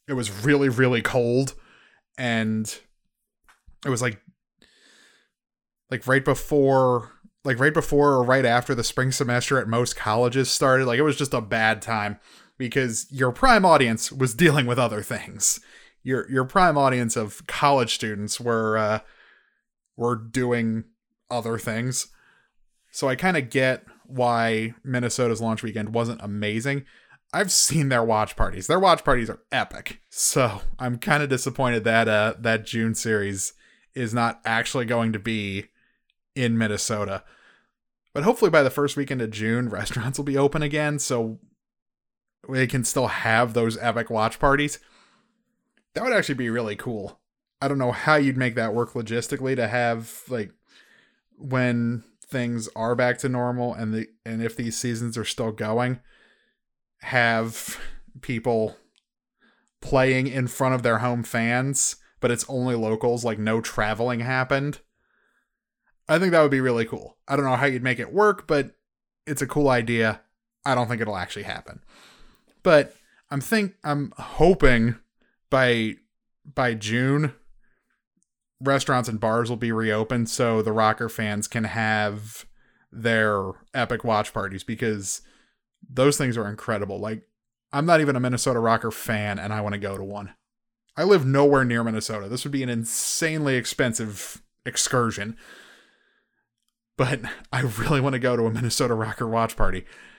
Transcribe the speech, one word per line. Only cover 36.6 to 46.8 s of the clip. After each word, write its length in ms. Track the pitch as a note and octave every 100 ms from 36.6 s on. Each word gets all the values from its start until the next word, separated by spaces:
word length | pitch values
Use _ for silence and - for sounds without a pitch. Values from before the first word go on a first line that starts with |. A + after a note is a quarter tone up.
| G#2+ G2+ - G#2+ G2 G2 - _ _ _ _ _ _ _ _
But 100 | C#3+
hopefully 280 | F3+ - G3
by 120 | D#3+
the 60 | C3
first 260 | - C#3 C#3+
weekend 260 | C#3 C3
of 100 | A2
June, 360 | G#2 A2 A#2 B2
<laughs> 0 |
restaurants 480 | F#2+ G#2 B2 B2 C3+
will 80 | C#3+
be 120 | C#3
open 240 | C#3+ D3+
again, 380 | D3 D3+ D3+ D3
so 400 | - B2 A2+ A2 _ _ _ _ _ _ _ _ _ _ -
they 180 | C3 C3
can 200 | C3 A#2
still 220 | C#3 A#2
have 460 | - A2+ A2+ B2
those 240 | A#2 A2+ A2+
epic 320 | A#2 A#2 A#2
watch 300 | A2+ A2 -
parties. 400 | C#3+ C#3+ D3 - _ _ _ _ _ _ _ _ _ _ _
That 100 | -
would 100 | B3+
actually 220 | G#3+ - C3
be 160 | A#2+
really 240 | A#2+ G#2+
cool. 440 | G#2